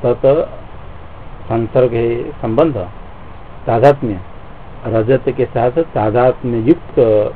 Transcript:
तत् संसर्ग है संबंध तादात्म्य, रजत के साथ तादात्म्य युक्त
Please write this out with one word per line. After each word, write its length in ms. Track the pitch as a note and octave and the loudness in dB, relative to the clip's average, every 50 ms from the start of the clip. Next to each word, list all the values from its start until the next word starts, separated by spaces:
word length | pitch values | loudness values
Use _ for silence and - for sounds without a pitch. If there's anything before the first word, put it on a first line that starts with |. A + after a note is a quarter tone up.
| - | 2
तत् 440 | A#2+ B2 - - C3+ C#3 D#3+ E3+ - - - - - - - - - - - - - - - - - - - - | 0 0 4 4 4 4 4 2 -4 -8 -16 -16 -16 -18 -16 -16 -16 -16 -16 -16 -18 -18 -16 -16 -16 -16 -16 -6
संसर्ग 480 | - A2+ A2+ A#2 G#2+ - C3 B2+ B2 A#2 | -4 -2 -2 -2 2 2 2 2 4 2
है 380 | A#2 A#2 A#2 A#2 A#2+ C3+ - | 0 0 0 0 -2 -4 -8
संबंध 460 | C#3+ - - A#2 A2 B2+ D#3+ E3 C3 G#2 F2+ F#2 - - - - - - - - - - - - - - - | -8 -6 -4 -2 2 2 2 2 2 -2 -6 -6 -10 -14 -16 -16 -16 -16 -16 -16 -16 -16 -16 -16 -16 -8 -2
तादात्म्य, 520 | - A#2 A#2 A#2 C#3+ C#3+ C#3 C#3+ A2+ G2+ F#2 F#2+ - - - - - - - - - - - - | 0 2 6 6 6 6 4 0 -4 -4 -6 -8 -12 -16 -16 -16 -16 -16 -16 -16 -16 -16 -10 -6
रजत 440 | A2+ G#2+ A2+ A2 A2+ A#2+ B2+ - C#3 | 0 0 2 4 4 2 2 2 -2
के 160 | B2+ C3 B2 | 0 0 -2
साथ 260 | - - A#2+ A#2 B2+ | -2 0 0 0 2
तादात्म्य 880 | B2 E3 E3 E3 - C3 G#2+ A2 G#2+ A#2+ B2 B2+ - - - B2 A#2+ | 2 0 -2 0 -2 0 0 2 2 4 4 4 2 2 -4 -2 -2
युक्त 420 | A#2 A2+ B2+ E3+ - - - - - B2 A2+ G#2+ G#2+ G#2+ A#2 - | 0 4 4 2 2 2 -2 2 4 4 6 6 4 4 2 0